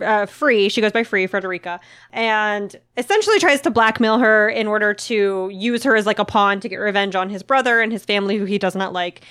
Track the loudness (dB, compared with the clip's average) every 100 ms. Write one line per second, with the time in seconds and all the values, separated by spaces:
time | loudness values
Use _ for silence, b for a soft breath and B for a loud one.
0 | -2 0 -2 -2 0 2 2 2 0 0
1 | -2 -2 -2 -4 -6 -8 -10 -12 B B
2 | B -6 -2 0 0 -2 -6 -12 _ -8
3 | 0 0 2 2 4 2 0 2 2 2
4 | 2 4 4 4 4 0 -2 0 0 -2
5 | -2 0 0 0 -6 -4 -4 0 2 2
6 | 2 0 0 2 2 0 -4 -6 -2 -2
7 | -2 -2 -4 -8 0 0 2 2 0 -4
8 | -2 -2 0 -2 -2 -2 -2 -2 -4 -4
9 | -6 -8 B